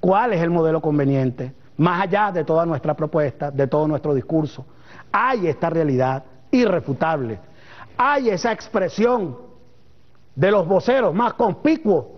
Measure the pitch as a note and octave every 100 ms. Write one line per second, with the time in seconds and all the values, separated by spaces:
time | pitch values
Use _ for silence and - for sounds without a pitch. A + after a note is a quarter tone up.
0 | F3+ F#3+ A#3+ F#3+ E3+ F3 D#3+ D#3+ D#3 D3
1 | C#3 C#3 C3 A#2+ C3 - - - E3 F3
2 | G3 G3 G#3 F3+ D#3 D#3+ E3+ D3 C#3 D3
3 | D3+ D#3+ D3 - D3 C#3 C3+ D3+ D3+ D3
4 | D3+ C#3 B2 D#3+ D3+ - C3 - - -
5 | - - B3 C4 E3+ C#3 E3 D#3+ D#3 B2+
6 | B2+ C3 - - - B3+ A#3+ F3 - C3+
7 | D#3+ D#3+ A#2+ G#2 - - - - - -
8 | B3+ C#4+ B3 F#3+ A#3 G#3+ - A3 F3+ -
9 | A3+ B3 F3 A#2+ - - - - - -
10 | - - - - F3+ G#3 E3+ F#3+ - C4
11 | G#3+ E3 A#3 - A3+ E3+ D4+ D#4+ G#3+ E3+
12 | -